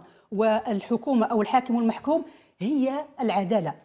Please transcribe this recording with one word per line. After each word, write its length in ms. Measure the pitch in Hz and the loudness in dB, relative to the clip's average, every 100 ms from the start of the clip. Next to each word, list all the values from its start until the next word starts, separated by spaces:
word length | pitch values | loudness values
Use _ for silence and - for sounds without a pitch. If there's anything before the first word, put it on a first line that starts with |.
| - _ _ | -10 _ _
والحكومة 920 | 202 220 220 - 202 - 226 262 254 254 | 0 2 2 0 -4 -2 -2 0 2 2
أو 160 | 226 | 2
الحاكم 340 | 208 254 254 240 | 2 0 2 0
والمحكوم 500 | 226 - - 330 320 - _ - | 0 -2 0 -2 -2 -14 _ -8
هي 460 | 196 294 262 277 294 - | -2 0 0 -2 -8 -4
العدالة. 520 | 226 185 185 214 156 - | -2 0 2 0 0 -6